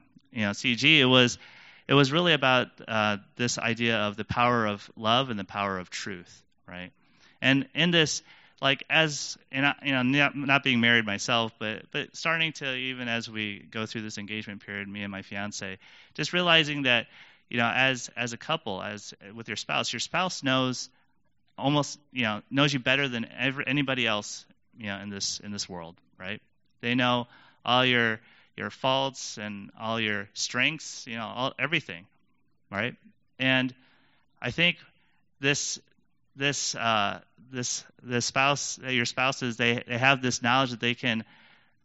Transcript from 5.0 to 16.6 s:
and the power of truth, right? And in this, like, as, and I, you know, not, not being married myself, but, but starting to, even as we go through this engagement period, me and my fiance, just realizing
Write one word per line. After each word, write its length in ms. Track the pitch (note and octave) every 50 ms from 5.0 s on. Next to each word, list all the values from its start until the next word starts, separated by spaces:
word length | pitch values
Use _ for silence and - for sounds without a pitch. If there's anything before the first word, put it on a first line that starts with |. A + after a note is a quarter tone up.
| A2+ A2 A#2 B2+ C#3 C3
and 100 | A#2 G2+
the 60 | F#2+
power 340 | - - G#2 G2+ G2+ F#2+ F#2
of 100 | F2+ -
truth, 540 | - - - - G2 F2 F2 - - - _ _ _ _ _ -
right? 240 | F2+ F2+ F2+ F#2 - _ _ _ _ _ _ - _ -
And 260 | - B2+ C3+ C#3 C3 - -
in 180 | - D#3+ F3+
this, 300 | F3 E3+ D#3 C#3+ - - - - - - - _ _ -
like, 220 | C#3+ C3+ C#3 C3+ - -
as, 480 | - D#3 D#3+ D#3 D3 C3+ - - - - _ -
and 140 | - C3+ C#3
I, 100 | C#3+ C3+ - -
you 80 | C#3+
know, 100 | C3+ C3
not, 340 | B2 B2 C#3 D3 C#3+ C#3 -
not 280 | C#3 C#3+ C#3 C#3 C#3 C3
being 180 | C#3 B2+ A#2
married 240 | A#2 A#2 A#2+ A#2 A2
myself, 480 | G#2 G2 G2+ - - B2+ A#2 A2+ A2 - -
but, 240 | A2 G#2+ A2 F#2+ - -
but 240 | - D3 C3+ - -
starting 360 | - - E3 E3 E3 D#3+ D#3+ D3
to, 220 | - D3 C3+ C3
even 320 | B2+ C3 C3 C3 B2+ B2 A#2+
as 220 | A#2 A#2 A2 A#2
we 360 | A2 A2 G#2+ G#2 G2+ G2 - A#2
go 140 | - A2+ A2
through 160 | G#2+ - A#2
this 160 | G#2+ G#2+ - -
engagement 480 | G2+ G#2 G#2+ A2 G#2+ - G2+ G2 -
period, 220 | - G2+ G2+ G2+ G2
me 160 | G2 G#2 G#2
and 80 | G2+
my 100 | G2 F#2+
fiance, 560 | G2 - G#2 G2+ G2+ G#2 G#2 - G#2 F#2+ F#2+ - - - - - - - -
just 180 | - D#3 - -
realizing 500 | F3+ F3+ F3 E3 D#3+